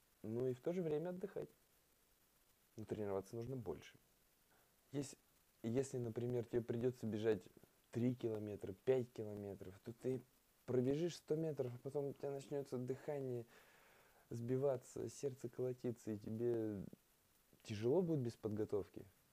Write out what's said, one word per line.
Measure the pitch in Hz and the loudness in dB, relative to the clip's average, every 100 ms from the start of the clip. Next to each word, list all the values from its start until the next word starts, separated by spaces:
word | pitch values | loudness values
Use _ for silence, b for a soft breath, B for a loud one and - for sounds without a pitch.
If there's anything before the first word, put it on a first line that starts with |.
| _ _ | _ _
Ну | 104 117 131 | -4 0 0
и | |
в | 127 | 0
то | - | 0
же | 180 | 0
время | 160 151 170 | 2 0 0
отдыхать. | 180 196 - - - _ _ _ _ _ _ _ _ _ _ _ - | -4 -6 -6 -8 -12 _ _ _ _ _ _ _ _ _ _ _ -14
Но | 107 | -6
тренироваться | 107 104 190 190 117 | -2 0 0 -2 -6
нужно | 117 135 | -6 -4
больше. | 107 - - - _ _ _ _ _ b b _ _ | -4 -6 -10 -20 _ _ _ _ _ b b _ _
Ес-, | 139 139 - _ _ _ _ | -6 -6 -10 _ _ _ _
если, | 117 120 127 127 | 2 2 2 -2
например, | 120 113 120 123 113 | -2 0 0 0 2
тебе | 120 | 0
придётся | 113 117 123 127 113 | 2 2 2 2 0
бежать | 107 110 104 - - - _ _ | 2 4 2 0 -18 -20 _ _
три | 120 120 127 | 2 2 2
километра, | 117 107 104 101 101 95 - | 0 0 -2 -4 -6 0 4
пять | 131 117 | 4 2
километров, | - 107 104 101 92 85 95 | -4 -6 -4 -6 -6 -10 -10
то | - | -12
ты | 113 127 131 - _ _ _ - | -6 -2 -2 -6 _ _ _ 0
пробежишь | 127 123 143 175 - | 4 4 2 0 -4
сто | - 156 | -2 0
метров, | 160 135 127 120 | 0 -2 -4 -6
а | |
потом | 139 147 139 | -4 -2 -2
у | |
тебя | 127 143 | -4 -4
начнётся | 139 139 143 135 127 | -4 -4 -4 -2 -2
дыхание | 127 131 - 147 131 123 117 B B B B B B B B | -2 -4 -4 -2 -2 -2 -6 B B B B B B B B
сбиваться, | 120 117 127 139 127 - 113 110 | -4 2 4 4 2 -2 -4 -4
сердце | - 143 127 120 | -2 -4 -2 -6
колотиться, | - 127 123 123 113 - | 0 0 0 -2 -2 -2
и | 104 | -4
тебе | 110 110 120 117 110 101 - - _ _ _ _ _ - | -2 0 2 4 2 0 -4 -12 _ _ _ _ _ -16
тяжело | - 104 117 160 | -6 2 4 6
будет | 175 156 | 6 2
без | 117 - | 2 -2
подготовки. | 110 104 107 104 - - - - _ | 0 0 2 0 0 -8 -16 -20 _